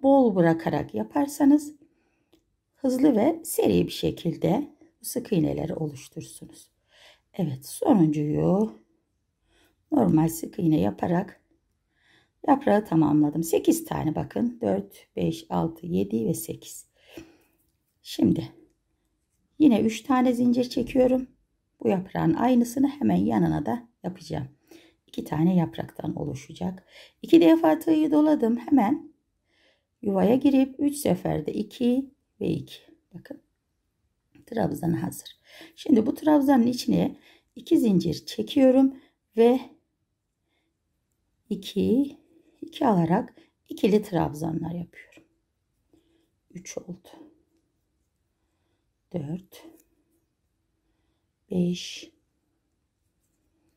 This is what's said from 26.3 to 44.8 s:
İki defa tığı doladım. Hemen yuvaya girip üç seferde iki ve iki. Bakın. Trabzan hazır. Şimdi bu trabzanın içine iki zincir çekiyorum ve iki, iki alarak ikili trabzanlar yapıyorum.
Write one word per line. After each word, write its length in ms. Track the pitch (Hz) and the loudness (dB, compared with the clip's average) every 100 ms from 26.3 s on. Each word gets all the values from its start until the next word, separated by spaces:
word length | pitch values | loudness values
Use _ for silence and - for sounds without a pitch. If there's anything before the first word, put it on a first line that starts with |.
| 131 - 165 180 185 - - - _ | -10 -14 -10 -10 -10 -18 -20 -20 _
İki 200 | 220 330 | 4 6
defa 380 | 330 330 320 311 | 8 6 4 0
tığı 320 | - 311 311 | 0 0 2
doladım. 460 | 302 302 294 226 240 | 2 2 2 0 -2
Hemen 560 | - 277 208 320 - _ _ _ _ _ _ _ _ _ | 2 2 2 -2 -6 _ _ _ _ _ _ _ _ _
yuvaya 340 | 208 190 190 262 | -4 2 4 4
girip 400 | 285 269 269 - | 4 4 2 -2
üç 180 | 285 285 | -4 -2
seferde 560 | - 180 160 156 156 | 0 0 -2 -4 -4
iki 580 | 208 214 - 240 254 269 _ _ _ | -6 -8 -4 0 0 -4 _ _ _
ve 60 | 170 | -4
iki. 340 | - - - _ _ _ | -4 -8 -18 _ _ _
Bakın. 280 | 175 - 294 _ _ _ _ _ _ _ _ _ - - | -20 -20 -20 _ _ _ _ _ _ _ _ _ -20 -10
Trabzan 480 | 226 - 147 165 | -4 -4 -4 -4
hazır. 440 | 165 - - - - _ - - - | -4 -6 -10 -18 -20 _ -20 -20 -10
Şimdi 300 | - 220 240 | 2 2 2
bu 100 | 311 | -2
trabzanın 520 | 311 302 269 262 240 | 2 2 4 4 4
içine 480 | 247 - 175 220 - _ _ _ - | 0 -2 0 0 -4 _ _ _ -20
iki 220 | - 320 | 0 2
zincir 480 | 240 180 165 - - | 4 2 0 -6 -8
çekiyorum 720 | - - 285 262 262 269 - _ _ _ 220 | -10 -4 4 6 6 4 0 _ _ _ 2
ve 220 | 233 262 - - _ _ _ _ _ _ _ _ _ _ _ _ _ _ _ _ _ | 4 4 -4 -20 _ _ _ _ _ _ _ _ _ _ _ _ _ _ _ _ _
iki, 680 | 208 - 202 190 247 285 - _ _ _ _ | -10 -6 -2 0 0 -2 -8 _ _ _ _
iki 260 | - - 269 | -20 -2 0
alarak 480 | 185 165 190 254 - _ _ _ | 2 2 0 -2 -12 _ _ _
ikili 320 | 311 - 208 | -4 0 2
trabzanlar 680 | 208 165 151 151 165 165 165 | 0 -2 -2 -4 -8 -6 -8
yapıyorum. 520 | 175 | -10